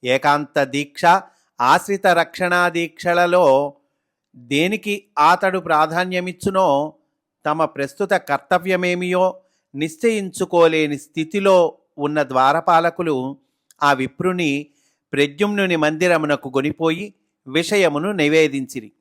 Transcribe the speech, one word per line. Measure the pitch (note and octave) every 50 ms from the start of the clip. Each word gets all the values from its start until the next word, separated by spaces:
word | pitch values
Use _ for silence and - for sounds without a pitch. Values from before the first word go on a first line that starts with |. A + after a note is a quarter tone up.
| -
ఏకాంత | B2 B2+ C3+ - D3 C#3+ D3 D3 C#3 _ D3+ C#3
దీక్ష, | C3 B2+ C#3+ D3 C#3+ _ - - E3+ F3 F#3+ F#3+ - _ _ _ _ _ _
ఆశ్రిత | A#2+ B2+ D3 F3+ F3+ - G3+ F#3+ - G3
రక్షణా | F3 E3 E3 E3 - - F#3 F3 F3 F3+ F3+ F3
దీక్షలలో | E3 E3+ E3+ D#3+ D#3+ _ - F3 E3+ F3 F3 F3 F3 F3+ F3+ C#3+ C3+ C3+ C#3+ C#3+ C#3+ _ _ _ _ _ _ _ _ _ _ _ _
దేనికి | B2 B2 A#2+ C#3 C#3+ D#3+ F#3 G#3 G#3+ - G#3 G3+ G3+ _ _ _ - D3 D#3
అతడు | F3 F#3 G3+ F#3+ F#3 F#3+
ప్రాధాన్యమిచ్చునో, | E3 E3 D#3+ D3+ D#3 D#3 D#3+ E3+ F3+ F#3 F#3 F3+ F3+ F3+ F3 _ - G3+ F#3+ F#3+ F#3+ F3 C#3 C#3 D3 D#3 D#3 _ _ _ _ _ _ _ _ _ _
తమ | D3+ D3+ D#3+ D#3+
ప్రస్తుత | D#3 - C#3 C#3 C3+ - _ G3+ F#3
కర్తవ్యమేమియో | G3 F3+ - - C#3+ C#3 - _ F#3 F3+ F3 F#3 F#3 F3+ F3+ F3+ F3+ F3+ F3+ F3+ F3+ F#3 F#3 F#3 F#3 - _ _ _ _ _ _ _
నిశ్చయించుకోలేని | C#3 D3+ D#3+ D#3 - - A#3 A3+ G#3+ G3 F#3 - - F#3+ F3+ - F3 E3 E3 D#3+ D#3+ D#3 D3 D3 C3+
స్థితిలో | - _ _ E3 D#3+ D#3 - G3+ G3 G3 F#3+ F3+ E3+ D#3+ - _ _ _ _ -
ఉన్న | C#3+ D3 D3+ D3+ D3
ద్వారపాలకులు | C3 C#3+ C3+ C3 C3+ D3 E3 E3 - F3 E3 E3+ E3+ E3+ - F3 E3 D3 C3 B2+ C3+ C#3 _ _ _ _ _ _ _ _ _ D3+
ఆ | C#3+ C#3+
విప్రుని | C3 C3 B2+ _ _ - F#3 F#3 F3+ F3 D3+ C#3 C#3+ D3 D3 _ _ _ _ _ _ _ _ -
ప్రద్యుమ్నుని | C#3 C#3+ C#3+ C#3+ D3 G3+ G#3 G#3 G3+ G3 F#3 F3
మందిరమునకు | E3 D3+ D3+ D#3 D#3 F3+ F3+ F3 D#3+ D#3 D3 D3 C3+ - C3+
గొనిపోయి | B2+ C3+ C3+ D3 D3 _ E3 E3 D#3+ F3 G3+ G3+ _ _ _ _ _ _ _ C3+
విషయమును | C3 D#3 E3+ E3 G#3+ G3+ F#3+ E3 D3 D3 D#3 D#3
నివేదించిరి. | G#3+ F#3 D3+ D3 D3+ D#3+ D#3 D3+ C3+ C#3 C3 A#2+ - B2+ G#2+ G#2 _ _